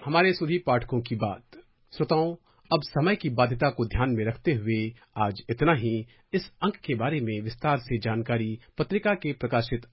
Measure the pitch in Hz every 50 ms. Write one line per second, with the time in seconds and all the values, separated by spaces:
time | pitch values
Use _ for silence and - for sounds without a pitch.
0 | - 139 151 170 185 190 180 - 170 151 175 180 - 139 123 120 120 - 135 120
1 | 120 - 120 107 113 104 92 - - _ - - - _ _ _ _ _ - -
2 | 156 - 165 156 160 170 170 - _ _ _ _ _ - 165 160 143 - - 147
3 | 147 185 208 202 - 147 120 120 123 120 123 - 151 143 - - 120 110 - 117
4 | 127 131 123 110 107 113 113 - - 175 147 110 104 110 113 110 110 113 120 -
5 | - _ - - 107 101 101 - - - 117 120 147 160 160 113 107 117 113 113
6 | 110 - - _ _ _ - 190 - - - - - 196 196 - - - 135 110
7 | 113 139 160 151 117 110 110 104 104 110 - - - 151 143 131 - - 123 110
8 | - 117 110 113 117 - 120 113 113 110 110 113 - _ _ - - - 190 208
9 | 208 214 202 180 - 151 139 - - 120 127 117 117 - 123 117 - -